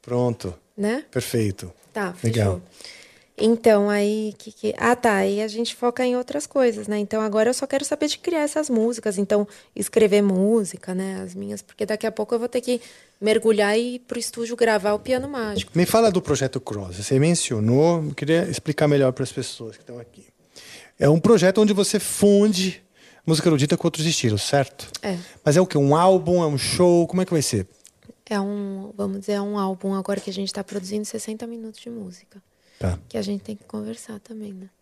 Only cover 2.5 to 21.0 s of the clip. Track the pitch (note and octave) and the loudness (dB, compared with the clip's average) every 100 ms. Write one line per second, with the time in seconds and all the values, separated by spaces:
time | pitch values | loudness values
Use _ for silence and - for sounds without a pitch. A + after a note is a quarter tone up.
2.5 | F2+ - _ - - - _ _ - A3 | -2 -10 _ -20 -20 -20 _ _ -2 0
3.5 | A#3 A3+ G#3 G3+ G#3 G3+ G#3+ G#3+ G3+ - | 4 4 4 2 0 0 -2 -6 -10 -20
4.5 | - G#3+ - A3+ B3 A#3+ G3 G3 G3+ A3 | -8 -8 -2 0 2 2 2 0 -2 -4
5.5 | G#3+ A#3 - B3 A#3+ B3+ B3 B3 C#4+ - | -4 -6 -2 -4 0 -2 -2 -4 -8 -4
6.5 | C#4 B3 G#3+ G#3 G#3 G3+ A3 G#3+ G#3+ A3 | 0 0 0 -6 -4 -2 -2 0 2 2
7.5 | B3+ C4+ C#4 C#4+ D4 D4+ - - E4 D4 | 0 -4 -4 -4 -2 -2 -2 -2 -2 -2
8.5 | D#4 D4+ A#3 A3+ A3+ G#3+ G3 G3 G#3 G#3 | -2 -2 0 0 -2 -4 -4 0 0 0
9.5 | - _ - G3+ A3+ G#3+ G#3 G3+ F#3 G3+ | -8 _ -10 -2 2 4 4 4 2 2
10.5 | A3+ G3 - - F#3 F#3+ F#3+ F#3+ F#3 G3+ | 2 0 -10 -8 -6 -6 -8 -10 -12 -10
11.5 | G#3 - - G#3 G#3+ A3 A3 G#3+ A#3 A#3+ | -12 -14 -10 -6 -4 -4 -4 -4 -4 -2
12.5 | B3 B3 B3 - - _ _ G#3 A3+ A3 | -4 -2 -4 -4 -20 _ _ 0 2 4
13.5 | G#3 G3+ G#3+ A#3+ B3 - B3 A#3 - A#3 | 2 2 2 -2 -8 -10 -8 -8 -8 -8
14.5 | A#3+ A3+ G#3+ G3 G#3 - B3+ C#4 C#4 G#3+ | 0 2 2 0 -2 -2 -4 -4 -8 -6
15.5 | G3 - E3 F3+ A3 A3+ F#3 - C#3 C3 | -6 -4 0 4 4 4 2 -2 -2 -2
16.5 | B2+ - G#2 F#2+ F2+ G2+ C3+ D#3 E3+ - | -4 -8 -10 -10 -10 0 2 4 2 0
17.5 | A2+ G#2+ B2+ D#3+ E3+ D3+ C#3 C#3+ E3 F#3 | 0 2 4 4 2 -2 -6 0 0 0
18.5 | D3 - D3 D3+ C#3+ C3+ B2+ C3 - B2 | -6 -6 0 2 4 2 0 -6 -6 -10
19.5 | - A2+ G#2+ - A#2+ A#2 - _ _ _ | -12 -14 -16 -18 -18 -18 -20 _ _ _
20.5 | - - - - _ | -20 -20 -20 -20 _